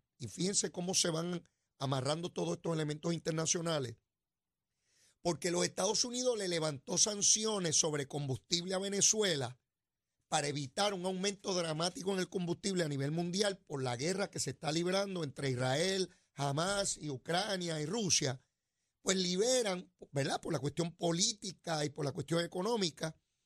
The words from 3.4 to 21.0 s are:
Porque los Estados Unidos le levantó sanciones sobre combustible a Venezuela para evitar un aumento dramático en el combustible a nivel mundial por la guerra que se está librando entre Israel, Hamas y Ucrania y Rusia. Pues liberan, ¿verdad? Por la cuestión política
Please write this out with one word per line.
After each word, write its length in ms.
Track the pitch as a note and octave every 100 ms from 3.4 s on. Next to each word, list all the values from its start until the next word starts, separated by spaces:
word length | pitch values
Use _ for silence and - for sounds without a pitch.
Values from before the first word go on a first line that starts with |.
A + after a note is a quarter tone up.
| D#3+ F3+ E3 D#3 A#2 A2+ _ _ _ _ _ _ _ _ _ _ _ _
Porque 280 | E3+ E3 F3+
los 140 | F3
Estados 400 | F3 - F#3+ G3+
Unidos 340 | B3 B3 B3+ A3+
le 100 | F#3
levantó 480 | E3+ D#3 C#3 - F3
sanciones 800 | A3 G#3 G3 G#3+ A3 G#3 E3+ -
sobre 300 | E3 D3 C3
combustible 680 | D3 C#3+ B2+ - F3 F3+
a 40 | F#3+
Venezuela 800 | G3 G3+ - G#3+ G3+ D3 A#2+ B2+ _ _ _ _ _ _ _
para 200 | E3 C#3+
evitar 460 | C#3+ C3+ - G#3
un 100 | G3
aumento 480 | F#3 F#3 G3+ G3 G#3
dramático 580 | F3+ E3 D#3 F3 A3 F#3+
en 60 | F#3+
el 80 | F3+
combustible 540 | G3+ E3+ E3+ G#3 F#3
a 40 | D#3
nivel 220 | C#3 C#3
mundial 480 | D#3+ F3 F#3 G#3 F#3+
por 240 | - C#3+
la 140 | C3 A#2+
guerra 340 | D3+ F#3+ F#3+
que 100 | -
se 100 | -
está 220 | C3 D#3
librando 500 | D#3 E3+ F#3+ G3+ F#3
entre 280 | D3+ - C#3
Israel, 580 | B2 B2+ C#3 F#3 F#3+ F3 - _
Hamas 640 | - C#3 C#3 F3+ G3+ G3 -
y 140 | D3+
Ucrania 680 | C3 - E3+ G#3+ F#3+ F3 D#3
y 60 | D3+
Rusia. 540 | A3+ F#3+ - C#3+ B2+ _ _ _ _ _ _
Pues 160 | - F#3+
liberan, 720 | F3+ F3+ A#3 B3+ A3 F3+ - _ -
¿verdad? 280 | C#3+ C#3 -
Por 120 | -
la 40 | D3+
cuestión 340 | C#3+ C#3 E3+
política 880 | -